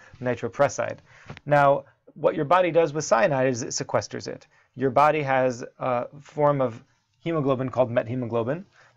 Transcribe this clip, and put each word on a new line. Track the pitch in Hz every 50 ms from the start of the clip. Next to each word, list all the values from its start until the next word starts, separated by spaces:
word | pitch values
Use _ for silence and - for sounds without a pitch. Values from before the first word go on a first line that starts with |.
| - - - -
nitroprusside. | 123 123 123 120 - 123 - - 143 135 - - 113 110 - - _ _ _ - - - - - -
Now, | 143 147 143 143 139 139 143 - _ _ _ _ _ -
what | 151 143 - -
your | - 151
body | 135 175 185 185 170
does | 151 170 165 156
with | 143 156 147
cyanide | - 208 226 214 170 139 131 131
is | 135 127 110
it | 139 -
sequesters | - - - - - 120 101 - - 117 -
it. | 65 - - - _ _ _ _ _ -
Your | 127 127 135
body | 113 139 147 151 151 156
has | 143 135 135 131 127 131 120 117 131 - _ -
a | 135 131 123 120 123 - - 147
form | - - - 147 147 147 147 139
of | 131 120 110 113 - _ _ _ _ _ _ _
hemoglobin | - 165 170 156 131 139 135 120 131 127
called | - 117 131 117
methemoglobin, | 120 123 - 113 131 127 123 110 113 117 113 120 151 175 202 _ _ _ _ _ _